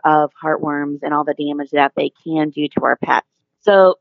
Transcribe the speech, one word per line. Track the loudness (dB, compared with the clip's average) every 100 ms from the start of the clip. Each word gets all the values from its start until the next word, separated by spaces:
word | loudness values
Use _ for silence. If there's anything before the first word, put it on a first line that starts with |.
| 2
of | 2 0 _
heartworms | -4 -2 -2 -4 -6 -6
and | -4
all | -4
the | -4
damage | -4 -6 -6 -4
that | 0 0 0
they | -6 _
can | -6 -2 -2
do | -4 -6
to | -2
our | -2 -2
pets. | -2 -2 -4 _ _ _
So | 2 6 6 2